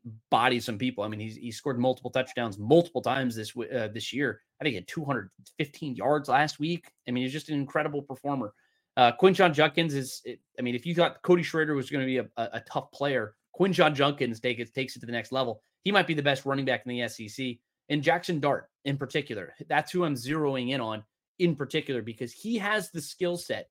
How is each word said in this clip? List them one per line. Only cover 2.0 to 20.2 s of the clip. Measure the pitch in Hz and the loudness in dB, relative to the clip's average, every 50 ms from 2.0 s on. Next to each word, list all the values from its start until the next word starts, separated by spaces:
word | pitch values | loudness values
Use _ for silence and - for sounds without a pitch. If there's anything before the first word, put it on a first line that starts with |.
| - 123 | -4 -4
touchdowns | - 131 127 - - 123 117 110 95 | -2 -2 -2 -2 -2 -4 -4 -4 -4
multiple | 104 104 113 151 170 170 170 - 127 104 | -2 4 6 6 6 6 4 0 -4 -2
times | 117 127 135 131 120 113 | 0 0 0 0 -2 -2
this | 110 107 - | -4 -8 -8
w-, | - 123 113 - | -8 -8 -8 -4
uh, | 131 120 110 107 | -4 -4 -4 -4
this | 107 117 - - | -6 -8 -8 -6
year. | 113 131 147 120 104 - _ _ _ - | -4 -2 -2 -2 -2 -6 _ _ _ -6
I | 147 | -4
think | 151 | -4
he | 113 | -4
had | 90 87 | -4 -8
two | - - 170 147 | -8 -8 -6 -4
hundred | 139 135 113 95 95 _ _ - - _ - | -2 -4 -4 -4 -8 _ _ -20 -12 _ -6
fifteen | 151 143 - - 165 143 123 | -6 -6 -6 -10 -8 -8 -6
yards | 101 98 135 151 151 139 135 | -2 0 2 2 2 2 2
last | 123 139 151 151 - - | 4 4 4 2 0 -2
week. | 151 165 175 165 - - _ _ - | -2 -2 -2 -4 -6 -12 _ _ -8
I | 127 | -4
mean, | 123 127 127 | -2 -2 -2
he's | 127 | -2
just | 139 156 - - | -4 -6 -6 -4
an | 151 | -4
incredible | 143 135 139 - 160 151 156 147 143 | -2 -2 0 0 0 0 0 -2 -6
performer. | 143 - 131 - - 143 143 131 110 104 - _ _ _ _ _ _ _ - | -8 -8 -12 -8 -4 -4 -4 -2 -4 -6 -10 _ _ _ _ _ _ _ 4
Uh, | 127 123 120 120 - | 6 6 6 6 8
Quinshon | 185 190 180 190 190 175 143 | 6 6 8 8 6 4 6
Judkins | 147 151 151 - 165 165 156 139 | 4 4 4 4 2 0 0 0
is, | 139 127 - - - - | -4 -4 -6 -10 -12 -12
it, | 117 117 - _ _ - | -12 -12 -14 _ _ -8
I | - 123 | -6 -4
mean, | 120 120 | -2 -2
if | 120 - | -2 -4
you | 175 170 | -2 2
thought | 175 170 147 - - | 2 2 2 2 -2
Cody | - 180 180 175 151 | 2 4 4 4 4
Schrader | - - 160 156 151 147 | 0 0 0 0 0 0
was | 139 127 - | -2 -2 -2
gonna | 147 139 131 | -2 -2 0
be | 131 131 | 0 0
a, | 123 113 - - | -2 -2 -4 -4
a, | 117 113 - - | -6 -6 -4 -4
a | 117 - - | -8 -8 -6
tough | - 143 - - | -6 -6 -6 -6
player, | - - 143 143 139 120 107 107 - _ _ _ - - | -6 -4 -2 0 0 0 -2 -4 -8 _ _ _ -2 0
Quinshon | 180 202 170 175 165 156 147 | 2 2 4 4 4 4 6
Judkins | 131 139 147 143 143 135 120 113 113 | 4 2 2 2 0 -2 -4 -2 -2
take | - 123 120 117 | -2 -2 -2 -2
it, | 117 - - | -6 -8 -6
takes | 135 131 120 - | -6 -6 -6 -8
it | 127 | -14
to | 120 | -10
the | 117 | -8
next | 120 117 110 - | -6 -6 -6 -4
level. | 131 131 127 117 110 - _ _ _ _ - | -2 -2 -2 -2 -4 -8 _ _ _ _ -2
He | 190 | 2
might | 208 190 170 | 4 4 4
be | 170 160 | 4 2
the | 147 139 | 0 2
best | 143 135 131 - | 2 2 0 0
running | 139 135 139 135 | -2 -2 0 0
back | 131 123 117 - | 0 -2 -2 -2
in | 123 | -4
the | 123 123 120 | -4 -4 -4
S | 110 - - | -6 -6 -8
E | 110 | -14
C. | 104 - - 131 127 117 - _ _ _ _ _ - | -12 -10 -8 -6 -6 -8 -10 _ _ _ _ _ -4
And | 147 151 | -2 0
Jackson | 135 160 165 175 - - 175 147 | 2 2 2 2 2 -2 -2 0
Dart | 147 143 131 - - _ _ _ - | 2 2 2 0 -2 _ _ _ -4
in | 139 139 | -4 -2
particular, | 139 135 123 - 156 143 - 117 101 85 69 - - 147 | -2 -4 -4 -4 -4 -4 -4 -6 -8 -8 -12 -14 -14 -6
that's | - 147 151 151 - | 0 0 0 0 0
who | - 180 175 | 0 0 0
I'm | 156 143 | 0 0
zeroing | 120 | -2